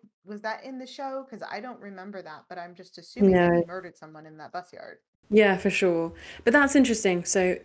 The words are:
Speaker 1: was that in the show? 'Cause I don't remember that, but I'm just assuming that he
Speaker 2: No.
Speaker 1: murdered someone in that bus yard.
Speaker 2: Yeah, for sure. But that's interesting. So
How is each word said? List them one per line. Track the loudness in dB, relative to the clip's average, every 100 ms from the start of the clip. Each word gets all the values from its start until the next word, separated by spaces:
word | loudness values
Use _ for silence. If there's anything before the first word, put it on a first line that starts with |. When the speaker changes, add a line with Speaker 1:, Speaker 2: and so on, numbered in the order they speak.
| _ _
Speaker 1:
was | -18 -12
that | -10 -10
in | -12 -14
the | -14
show? | -12 -10 -10 -12
'Cause | -16 -12
I | -12
don't | -12 -16
remember | -16 -16 -14 -14
that, | -16 -18 _
but | -16
I'm | -14
just | -18 -20 -20
assuming | -18 2 4
that | 6 6
he | 4
Speaker 2:
No. | 0
Speaker 1:
murdered | -8 -16 -20
someone | -20 -20 -20
in | -20
that | -14
bus | -12 -14
yard. | -18 -20 -20 _ _ _
Speaker 2:
Yeah, | 4 4 2
for | 0
sure. | 0 2 0 -4 -8 -18 -4
But | 2
that's | 4 6
interesting. | 6 4 2 0 0
So | 0 2 2 -2